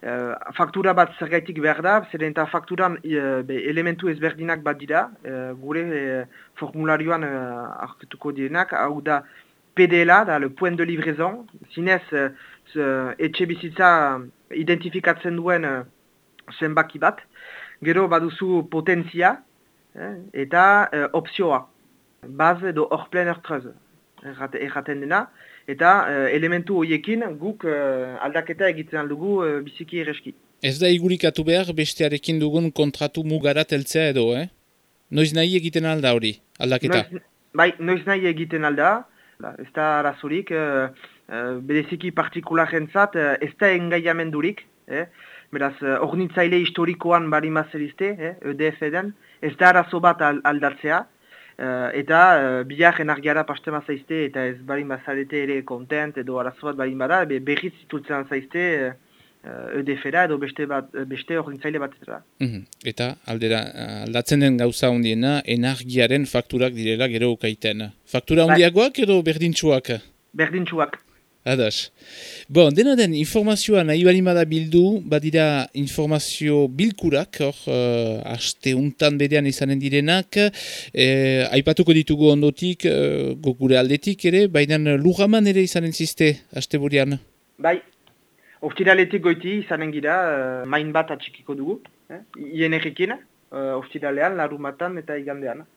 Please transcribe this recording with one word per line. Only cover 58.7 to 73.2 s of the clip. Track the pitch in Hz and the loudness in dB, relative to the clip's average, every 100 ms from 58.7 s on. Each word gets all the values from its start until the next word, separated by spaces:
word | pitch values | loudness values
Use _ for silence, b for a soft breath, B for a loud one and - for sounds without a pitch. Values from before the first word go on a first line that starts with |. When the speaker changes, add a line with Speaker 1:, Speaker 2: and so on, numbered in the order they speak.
| 156 131 | -2 -4
Speaker 1:
eh, | 127 b b b b | -8 b b b b
eh, | - 120 120 143 | -18 -14 -8 -6
E | |
D | 139 | -4
F-era | 139 143 160 | -6 -4 0
edo | 180 147 | 0 0
beste | 139 131 | -6 -8
bat, | 147 139 135 | -6 -6 -6
eh, | - | -10
beste | 135 143 - 165 | -10 -10 -6 -6
hornitzaile | 156 139 151 156 | -6 -8 -8 -6
batera. | 139 - - 57 _ _ | -8 -12 -16 -16 _ _
Speaker 2:
Mhm. | 131 107 98 - | -6 -6 -14 -12
Eta | 123 110 123 135 - | -10 -6 -6 -6 -8
aldera, | 113 113 113 107 - 113 107 107 | -4 0 -2 -4 -10 -12 -10 -4
aldatzen | 117 120 147 | -4 2 4
den | 139 127 | 6 4
gauza | 120 120 131 | 2 2 2
handiena, | 123 117 113 127 143 | 2 2 2 2 0
energiaren | - 117 123 131 123 123 117 135 | 0 0 0 -2 -4 2 4 2
fakturak | 135 123 - 127 127 | 0 -2 -2 0 0
direla | 120 110 110 127 | 0 -2 0 0
gero | 113 120 117 | 0 0 0
ukaiten. | 113 107 110 107 107 - _ | -4 -2 -4 -4 -8 -14 _
Faktura | 127 - 160 165 | -6 2 4 6
Speaker 1:
Bai. | |
Speaker 2:
handiagoak | 160 170 175 247 262 | 8 6 6 2 2
edo | 220 196 | 2 4
berdintsuak? | 165 156 170 160 156 135 - 117 - _ _ | 4 0 0 2 2 2 0 -8 -8 _ _
Speaker 1:
Berdintsuak. | 147 156 175 175 165 147 - _ _ _ _ | -2 0 0 -4 -2 -2 -4 _ _ _ _
Speaker 2:
Ados. | - 131 113 - - _ B B B B B | -2 0 0 -2 -8 _ B B B B B
Bon, | 143 160 | 6 6
dena | 147 247 | 6 4
den, | 262 208 | 6 4
informazioa | 156 | 2